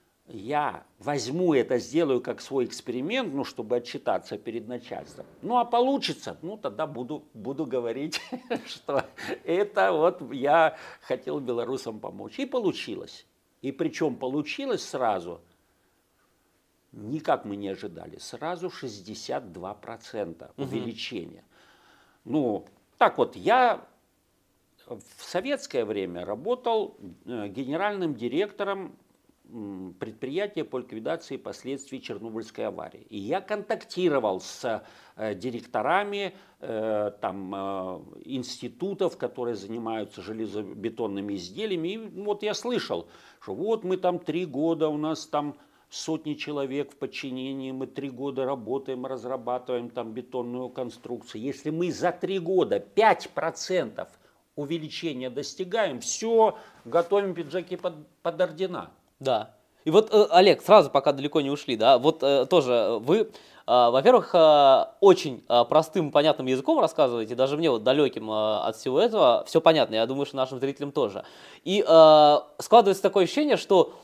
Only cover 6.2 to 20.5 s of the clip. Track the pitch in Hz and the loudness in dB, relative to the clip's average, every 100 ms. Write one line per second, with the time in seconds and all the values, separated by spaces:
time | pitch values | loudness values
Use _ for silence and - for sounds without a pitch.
6.2 | - 82 165 220 131 107 151 123 123 151 | -10 -12 -12 -10 -10 -6 -6 -6 -10 -10
7.2 | - 110 107 139 143 131 120 120 156 - | -12 -14 -10 -8 -4 -4 -4 -6 -8 -10
8.2 | - 254 - 233 - - - 143 - - | -12 -14 -8 -8 -8 -14 -4 -4 -4 -12
9.2 | - 370 - 175 202 202 190 165 170 175 | -12 -10 -4 -2 0 0 2 4 2 0
10.2 | 120 135 139 165 160 - - - - 127 | -8 -4 2 4 4 0 -14 -20 -8 -8
11.2 | - 147 123 120 113 131 113 107 98 95 | -4 -6 -4 -4 -4 -6 -8 -10 -12 -12
12.2 | 107 - 269 262 196 - - 98 - - | -14 -10 -6 -2 -2 -4 -8 -10 -12 -18
13.2 | _ _ _ _ 131 127 160 - 160 120 | _ _ _ _ -10 -6 -6 -2 -4 -2
14.2 | 127 143 147 - 269 208 - 139 117 95 | -4 -4 -6 -8 -6 -6 -6 -2 -2 -2
15.2 | 85 82 _ _ _ _ _ _ _ _ | -6 -14 _ _ _ _ _ _ _ _
16.2 | _ _ _ _ _ _ _ - 104 151 | _ _ _ _ _ _ _ -18 -10 -8
17.2 | 143 135 107 101 101 92 104 82 82 - | -2 -4 -4 -8 -8 -8 -12 -14 -18 -18
18.2 | - 120 156 175 175 - 127 101 92 107 | -18 -12 -10 -8 -10 -10 -14 -14 -16 -14
19.2 | - 135 101 85 92 107 - 113 - 113 | -8 -8 -8 -14 -14 -14 -16 -18 -12 -8
20.2 | 90 82 - | -8 -10 -18